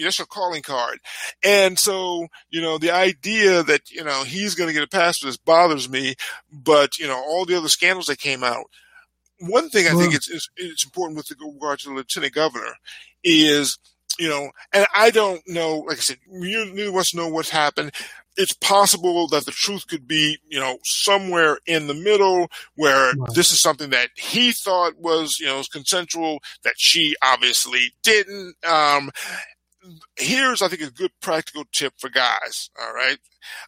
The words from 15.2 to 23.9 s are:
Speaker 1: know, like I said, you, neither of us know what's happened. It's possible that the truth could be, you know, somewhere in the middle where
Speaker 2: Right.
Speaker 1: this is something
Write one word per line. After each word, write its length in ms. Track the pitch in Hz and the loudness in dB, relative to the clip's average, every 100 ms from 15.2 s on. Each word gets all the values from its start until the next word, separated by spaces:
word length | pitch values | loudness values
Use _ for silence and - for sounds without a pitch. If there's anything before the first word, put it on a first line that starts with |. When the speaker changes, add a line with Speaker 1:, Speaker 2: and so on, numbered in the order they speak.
| 208 175 185 | 2 -2 -6
Speaker 1:
know, 320 | 170 160 156 151 | -4 -2 -2 -4
like 120 | 151 | -4
I 20 | |
said, 180 | - 170 _ | -4 -6 _
you, 360 | 185 180 220 214 | -10 -6 -4 -6
neither 140 | 190 208 | -6 -4
of 60 | 190 | 0
us 180 | 180 | 0
know 140 | 170 170 | -2 -4
what's 220 | 160 160 | -4 -4
happened. 420 | 160 147 151 151 - - - _ - | 0 0 -2 -8 -10 -16 -18 _ -4
It's 160 | 190 | -4
possible 760 | - - 202 202 185 175 170 165 | -2 2 4 4 4 2 0 0
that 180 | 151 143 | -2 -2
the 40 | |
truth 380 | - - 202 - | -4 -4 -6 -8
could 180 | 160 123 | -10 -4
be, 320 | 156 151 151 _ | 0 0 -2 _
you 120 | 147 | -6
know, 180 | 135 127 | -4 -4
somewhere 720 | - - - 202 190 175 156 147 - | -4 -2 2 2 2 2 2 2 -2
in 220 | 160 147 | -4 -2
the 60 | |
middle 540 | 147 190 208 196 185 170 - - - | -4 0 4 4 2 0 -6 -20 0
where 360 | 151 135 131 127 | 2 4 4 0
Speaker 2:
Right. 180 | 127 | -2
Speaker 1:
this 180 | 139 175 | 2 2
is 80 | - | 4
something 300 | 165 139 147 | 2 0 0